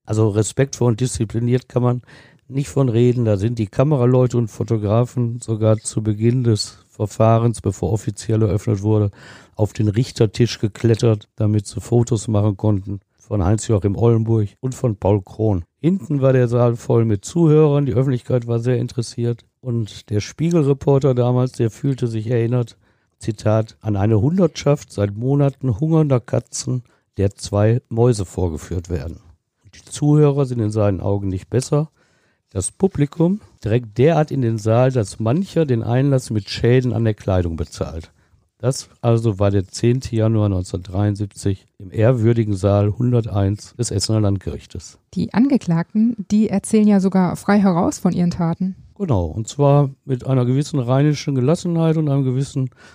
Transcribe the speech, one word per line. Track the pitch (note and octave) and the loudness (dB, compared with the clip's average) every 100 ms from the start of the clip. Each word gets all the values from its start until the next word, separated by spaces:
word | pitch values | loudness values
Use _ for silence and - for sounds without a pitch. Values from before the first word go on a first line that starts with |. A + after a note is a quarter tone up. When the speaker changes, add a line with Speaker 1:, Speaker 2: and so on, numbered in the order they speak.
| - | -4
Speaker 1:
Also | G#2+ A2 | 0 2
respektvoll | G#2 G#2+ - C#3 - B2 | 2 -2 0 -2 0 0
und | G#2+ | 0
diszipliniert | B2+ - A2 A2+ A#2+ B2 - | -2 -4 -4 -2 0 -2 -2
kann | B2 | -2
man | B2 B2 - - - _ - | 0 -2 -6 -20 -20 _ -10
nicht | C3 C#3+ | -8 -4
von | C#3 C3 | 0 2
reden. | A2+ B2 B2 A2+ | 4 2 2 0
Da | G2+ | 0
sind | A2+ A#2 | 0 -2
die | G#2 | -4
Kameraleute | - C#3 D3 A#2+ B2+ B2+ A#2+ | 0 0 2 4 4 2 0
und | A2+ | -4
Fotografen | - G#2+ A2+ G2+ A2 B2 B2 A#2 A#2+ | -4 -4 -2 0 0 0 -2 -4 -4
sogar | - A2 A2 G#2+ | -6 0 2 0
zu | - - | -2 -4
Beginn | A2 G#2 A2+ B2+ | -2 0 0 2
des | A#2+ G#2 - - _ | 2 0 -2 -14 _
Verfahrens, | - G#2+ - A2 A2+ A#2 A2 | -8 -4 2 4 4 2 -2
bevor | - - F#2+ | -4 -4 -2
offiziell | G#2+ - G2+ - A2 | -2 -4 -8 -2 0
eröffnet | G#2+ G2+ - G#2 | 0 0 -2 -2
wurde, | G#2 G#2+ G#2 - - - - - | 0 0 0 -4 -20 -20 -12 -4
auf | G#2 | -2
den | - G#2+ | -2 -2
Richtertisch | G2 C3 - A2+ - A#2+ - | 0 -2 0 0 2 -2 -2
geklettert, | G#2+ - A#2 A2 A#2 G#2+ - - | -6 0 0 2 2 0 -4 -4
damit | G#2+ G#2+ - | 0 0 -2
sie | G2+ | -10
Fotos | - A#2+ A#2 G#2+ - | 0 0 2 -2 -2
machen | G#2 G#2 G2 | 0 0 0
konnten | G#2+ G2+ G2 G2+ _ _ | 0 -2 -4 -12 _ _
von | - G#2 | -6 -2
Heinz-Joachim | F2 G#2+ - G#2+ G#2 G2+ | 0 0 0 0 0 2
Ollenburg | A#2 A2+ A2+ A2+ G2+ _ | 2 2 2 0 -2 _
und | C3 B2+ | -10 -4
von | B2 G2+ | -4 -2
Paul | F#2 G#2 | 0 0
Krohn. | - - A2 F#2 D#2+ _ | -2 -4 -2 -2 -4 _
Hinten | D#3 F#3+ - C#3+ | -2 -2 -2 0
war | C3 | 2
der | C3 A#2+ | 2 2
Saal | A#2+ A#2+ A#2 | 2 2 0
voll | - A#2+ A2+ | 0 2 2
mit | G2+ - | 0 -2
Zuhörern, | E3+ E3 D3+ D#3 C#3+ C#3+ | 2 4 6 4 2 0
die | |
Öffentlichkeit | A#2 C3+ B2 - B2+ A#2 | 0 0 -2 -2 -2 -2
war | A#2 | -2
sehr | A#2+ A#2+ | 0 -2
interessiert | B2 - A2+ - A#2 A#2 _ _ | -2 -6 -8 -4 -4 -4 _ _
und | B2+ A#2 G#2+ - - | -6 -4 -6 -10 -6
der | G#2 | -4
Spiegelreporter | - - D#3+ E3+ C#3 C#3 - C#3 C#3 B2+ | -4 -4 0 2 2 0 2 2 2 2
damals, | A#2+ B2 B2+ | 2 2 0
der | - A2+ | 0 -4
fühlte | - C#3 B2+ A#2+ | -2 -4 -2 -4
sich | A2+ A2 | -4 -2
erinnert, | A#2+ A#2 B2 A2+ - _ _ _ _ | 0 0 0 -2 -8 _ _ _ _
Zitat, | - A2 A2 A2 A2 - | -8 -4 0 0 0 -6
"an | G#2+ G2 | -4 0
eine | G#2 A2 | 2 2
Hundertschaft | B2+ F#3 E3 - C#3+ C#3+ - | 2 2 0 0 -2 -2 -4
seit | - G#2 G#2 | -4 -4 -2
Monaten | B2+ C#3+ C3+ - C3 G2+ | -2 2 0 0 -4 -2
hungernder | D#3+ D#3+ D3+ B2+ | 0 2 2 0
Katzen, | - - - - - B2+ - _ _ - | 0 -4 -4 -8 -6 -6 -8 _ _ -4
der | G2 | -4
zwei | - - G#2 G#2+ A#2 - | -4 -4 0 2 0 -2
Mäuse | A2+ A#2+ A2 F#2+ | 0 2 2 -4
vorgeführt | - F2+ D#2 - F2+ E2+ | -4 -4 -4 -8 -8 -6
werden." | E2 E2 D#2 _ _ _ _ _ | -8 -8 -14 _ _ _ _ _
Die | - - | -20 -16
Zuhörer | - D3 D3 D3 C#3 C3 | -4 2 4 4 2 -2
sind | A#2+ | -2
in | G#2 | -2
seinen | G#2+ G#2 F#2+ | 0 0 0
Augen | G2+ G2+ G2 | -2 -2 -2
nicht | F#2 - | -6 -4
besser. | A#2+ - D3 D#3 _ _ _ _ _ _ | -4 0 -2 -2 _ _ _ _ _ _
Das | G2 F#2+ | -8 -6
Publikum | - F#3+ - C#3+ - E3+ G#3 - _ | -2 -2 0 -2 0 0 -2 -8 _
trägt | - A#2 A2+ G#2 | -2 -2 -2 0
derart | C#3+ D#3 D3+ | 2 2 0
in | C3+ | -2
den | A#2 A2+ | -2 -2
Saal, | G#2+ A2+ C3 | 0 2 2
dass | B2+ G2 - | 0 -4 -4
mancher | A2 D3+ G3 E3 D3+ | -2 -2 -2 -2 0
den | A#2+ | -2
Einlass | A2 B2 C#3+ C3 - | 0 0 2 0 0
mit | A2 G2+ | -6 -6
Schäden | - A#2+ B2+ B2+ | -2 2 4 2
an | G#2+ A2+ | 0 -2
der | |
Kleidung | G#2 - F#2 F2 D#2+ | -2 -2 0 0 -4
bezahlt. | - - E2 E2 - _ _ _ _ _ | -8 -8 -8 -10 -14 _ _ _ _ _
Das | B2 C3+ - _ | -4 -4 -8 _
also | A#2 A#2 A2+ G2 | 0 2 0 0
war | G2+ | 0
der | G2+ F#2 | 0 -2
zehnte | - A#2+ B2+ - A2+ | -2 0 0 -2 -2
Januar | A2 A2 G#2 | 0 2 0
neunzehnhundertdreiundsiebzig | F#2 F2+ F2+ F2+ F#2 G#2 G2+ G2+ - G2+ F#2+ _ - | -2 -4 -8 -6 -2 -2 -2 -6 -6 -4 -4 _ -20
im | F#2+ | -10
ehrwürdigen | A2 A2 B2+ A2+ A#2 G#2+ G2 | 0 2 4 2 2 0 0
Saal | G2+ G2+ G#2 G2+ | 2 2 2 0
hunderteins | B2 A#2+ A2 G2+ G2 G#2 - - | 0 0 0 0 0 -2 -8 -8
des | - | -4
Essener | G2 - A2 | -4 0 0
Landgerichtes. | G#2 F#2+ - C#2+ - - - - _ F#3 | 2 0 -4 -10 -12 -16 -18 -20 _ -6
Speaker 2:
Die | - | -2
Angeklagten, | - C4+ B3+ - E3 E3+ G#3+ A3+ - F#3 | 0 2 2 0 -2 -2 0 0 -2 -2
die | G#3 A3 | 0 2
erzählen | G3 - A3 G#3 | -2 0 2 4
ja | G3+ | 4
sogar | F#3+ F#3 F3 E3 | 2 2 0 -2
frei | - G#3 | 0 2
heraus | G3 E3+ G3+ - | 2 2 0 0
von | F#3 | -2
ihren | F3+ F3 | 0 -2
Taten. | F3 E3 E3 F#3 F#3 - - | 0 -2 -2 -6 -8 -14 -8
Speaker 1:
Genau, | F#3+ G#2 E2+ | -2 0 0
und | D2+ A2 | -4 -6
zwar | - C#3+ C#3+ C#3 C3+ - | 0 4 4 2 -4 -8
mit | B2+ B2 | -6 -2
einer | C3 B2 | 0 2
gewissen | C3 D3 D3 | 0 -2 -2
rheinischen | A#2+ C3+ D3+ C#3+ - C3+ | 0 2 2 0 -2 0
Gelassenheit | B2+ F3 F3+ E3 E3 D#3+ | 0 0 0 0 0 0
und | D3+ | 0
einem | C#3 | 0
gewissen | C3 B2+ C#3 C#3 B2+ _ - | 0 -2 -4 -4 -6 _ -20